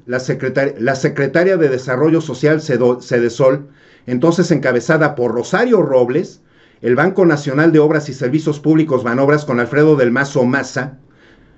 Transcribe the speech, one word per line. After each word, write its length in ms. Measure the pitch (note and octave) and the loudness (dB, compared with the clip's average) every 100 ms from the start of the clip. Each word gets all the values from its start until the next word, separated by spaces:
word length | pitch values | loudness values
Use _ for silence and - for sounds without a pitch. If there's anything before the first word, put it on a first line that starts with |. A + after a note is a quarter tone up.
| - | -8
La 140 | B2 | -6
secretar-, 560 | B2+ C3 C3 C#3+ C3+ G2 | -6 -6 -4 -2 -2 -2
la 160 | A#2+ | -4
secretaria 640 | C3 D#3 - C#3 E3+ F#3 F#3 | -2 -2 -2 -2 0 2 2
de 120 | D3 | 0
Desarrollo 520 | B2+ C3 B2+ D#3 D#3+ | 0 -4 -2 0 0
Social, 400 | D#3 A#2+ D3 D#3 | -2 -2 0 0
Cedo-, 400 | D#3 B2 B2 B2 | 0 0 0 0
Cedesol, 680 | - B2 A#2 A2+ C3+ D3 - - _ _ - | -2 -2 0 2 0 0 -4 -20 _ _ -6
entonces 460 | B2 E3 E3+ F3 | -2 0 0 0
encabezada 640 | D3+ B2+ A#2+ A#2 D#3+ D3+ D3 | 0 0 -2 0 0 0 -2
por 160 | A#2+ | -4
Rosario 500 | A#2 A2+ F#3 B3 G#3+ | -4 -4 -2 2 2
Robles, 600 | C#3+ C3 A#2+ C#3 G3+ - _ _ _ _ | 2 2 2 -2 -4 -10 _ _ _ _
el 140 | A#2 B2 | 0 2
Banco 300 | F3 F#3+ F3 | 2 2 2
Nacional 460 | D3 D3 C3+ E3 | 2 -2 0 4
de 80 | D#3 | 4
Obras 300 | D3+ D#3+ C#3+ | 4 0 -4
y 40 | |
Servicios 460 | B2 B2+ D3+ D#3 C#3+ | -6 -4 -2 -2 -4
Públicos, 440 | D3+ D#3+ C#3+ B2+ | 0 2 2 -2
Banobras, 400 | A#2 B2 C#3 D3+ | -2 0 2 2
con 160 | D3 A#2+ | 0 -2
Alfredo 360 | A#2+ C#3 D#3 D3 | 0 2 4 4
del 160 | A#2+ | 2
Mazo 320 | B2 C#3+ C#3+ | 0 -2 0
Maza, 560 | B2 C#3 B2+ C3+ B2+ - _ _ _ _ _ | 0 0 -4 -8 -8 -12 _ _ _ _ _